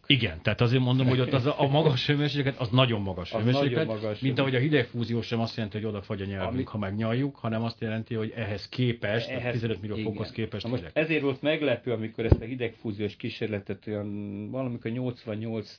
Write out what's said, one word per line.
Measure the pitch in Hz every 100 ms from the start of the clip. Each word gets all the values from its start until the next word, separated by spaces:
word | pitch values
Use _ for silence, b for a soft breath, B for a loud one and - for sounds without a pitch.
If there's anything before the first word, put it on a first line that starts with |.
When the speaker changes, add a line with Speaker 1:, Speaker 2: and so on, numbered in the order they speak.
| -
Speaker 1:
Igen, | 135 110 80
tehát | 107 104
azért | 120 131
mondom, | 123 131 127
hogy | -
ott | -
az | 135 131
a, | -
a | 139
magas | 143 156 123 -
hőmérséklet, | 147 147 143 135 -
az | 110
nagyon | 127 127 110
magas | 98 87 87
Speaker 2:
Az | 113
Speaker 1:
hőmérséklet, | 113 135 139 143 156
Speaker 2:
nagyon | 107
magas | 110 104
Speaker 1:
mint | 135 131
ahogy | 135
a | 127
hidegfúzió | 143 147 120 117 113 117
sem | 110 117
azt | 113 -
jelenti, | 104 107
hogy | 110
odafagy | 101 - 104
a |
nyelvünk, | 98 98 95
Speaker 2:
Ami | 127
Speaker 1:
ha | 131 113
megnyaljuk, | 98 104 113 120 143 -
hanem | 135 113
azt | 117 -
jelenti, | 113 110 110
hogy | 113 110 117
ehhez | 104 101 -
képest, | - 123 117 104 110 -
tehát | 127
Speaker 2:
Ehhez | 123
Speaker 1:
tizenöt | 120 113 104
millió | 107 104
Speaker 2:
igen. | 110
Speaker 1:
fokhoz | 104 107
képest | - 110 104
Speaker 2:
Na | 117
most | 120
Speaker 1:
hideg. | 85 151
Speaker 2:
ezért | 160 151
volt | 139 131
meglepő, | 143 156 143 117 127
amikor | 110 110 117
ezt | 113 -
a |
hidegfúziós | 113 127 120 - 117 101 104 -
kísérletet | 120 - 107 104 98 98 -
olyan | 104 104 101 101 101 104
valamikor | 127 127 117 117
nyolcvannyolc | 120 127 123 113 107 113 113 104